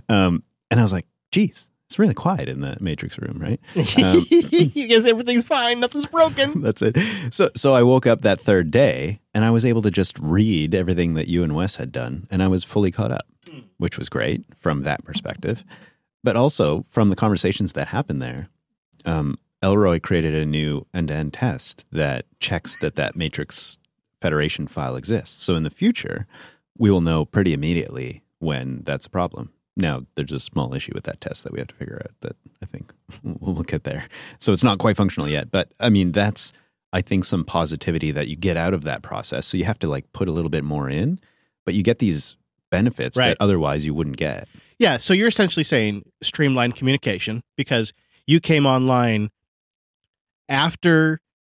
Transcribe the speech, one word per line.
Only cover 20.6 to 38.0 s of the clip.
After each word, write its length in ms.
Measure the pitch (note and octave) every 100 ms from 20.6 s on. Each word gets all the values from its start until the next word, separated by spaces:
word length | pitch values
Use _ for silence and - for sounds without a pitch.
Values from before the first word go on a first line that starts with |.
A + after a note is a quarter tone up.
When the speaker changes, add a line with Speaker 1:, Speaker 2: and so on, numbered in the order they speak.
| D2+ C#2+ -
Speaker 1:
end-to-end 400 | F2+ D2+ D2+ D2
test 520 | - B2+ B2+ - - _
that 340 | D#2+ C#2+ B1 - -
checks 360 | - F2+ - -
that 180 | D2+ -
that 200 | C2 E2+
Matrix 640 | D#2 - D2 - - - _ _ _ _
Federation 460 | F2 D2+ D2+ - C#2+
file 300 | D#2+ C2 B1+
exists. 460 | E2 A2+ - -
So 120 | -
in 80 | E2
the 80 | D#2
future, 560 | - G#3+ - - G1+ G2+ - - _ _ -
we 140 | G#2
will 100 | F#2
know 240 | E2 D#2+
pretty 280 | D2+ G2+ F#2
immediately 680 | C#2+ D#2 E2+ G1+ B1+ B1+ - _ _
when 440 | D#2+ C2+ C2 B1
that's 220 | B1 C#2 -
a 40 |
problem. 420 | F#2 F2 - - _ _ -
Now, 280 | E2 C2+ C2 D2+
there's 160 | C#2
a 80 | C#2
small 340 | - D2+ B1+
issue 180 | C2 -
with 100 | -
that 160 | - -
test 220 | - -
that 80 | -
we 60 | -
have 80 | -
to 60 |
figure 280 | - - -
out 100 | - _
that 160 | - - _ _
I 40 | G2
think 260 | - - _ -
<laughs> 140 | -
we'll 400 | - - G2 F2
get 220 | - D#2
there. 240 | C#2 - - - - -
So 120 | -
it's 120 | F#2
not 140 | B2 G2
quite 180 | A2+ G2+
functional 320 | G2 - D2
yet. 220 | D2+ -
But, 200 | F#2+ - -
I 80 | A#2
mean, 240 | G2+ F2+
that's, 400 | G2 G#2 - - - _ _ _
I 80 | F#2
think, 240 | - F#2+
some 200 | - F#2
positivity 640 | D#2+ E2+ D#2 D#2 - D#2+